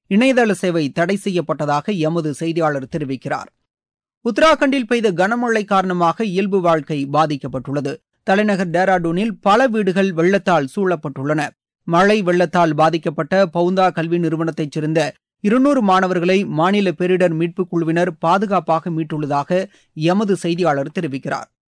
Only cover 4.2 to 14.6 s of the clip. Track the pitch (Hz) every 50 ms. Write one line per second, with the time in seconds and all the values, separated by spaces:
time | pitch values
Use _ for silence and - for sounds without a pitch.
4.2 | - 233 214 311 311 320 302 294 294 269 262 277 233 - 240 233 214 214 170 160
5.2 | 185 202 240 240 247 233 226 214 196 - 202 190 185 185 180 175 170 165 165 -
6.2 | 226 202 170 190 208 190 196 190 170 170 165 156 143 - 156 143 139 139 143 147
7.2 | 156 151 151 131 - 135 127 131 120 135 139 147 131 139 135 - _ _ _ _
8.2 | _ - 190 202 214 214 196 185 190 170 160 175 190 190 185 180 170 170 170 180
9.2 | 220 233 185 - - 196 202 240 269 254 214 220 202 190 170 196 196 196 170 160
10.2 | 165 185 196 196 - 190 175 156 139 131 - 208 196 185 175 156 156 147 - 139
11.2 | 131 147 151 156 147 - - _ _ _ _ _ _ 170 165 175 196 202 214 220
12.2 | 185 175 180 180 175 170 - 175 170 160 147 147 156 160 165 160 - 165 147 165
13.2 | 156 - 190 196 196 170 156 175 175 180 190 190 185 180 170 170 160 165 170 175
14.2 | 170 160 160 160 165 160 151 -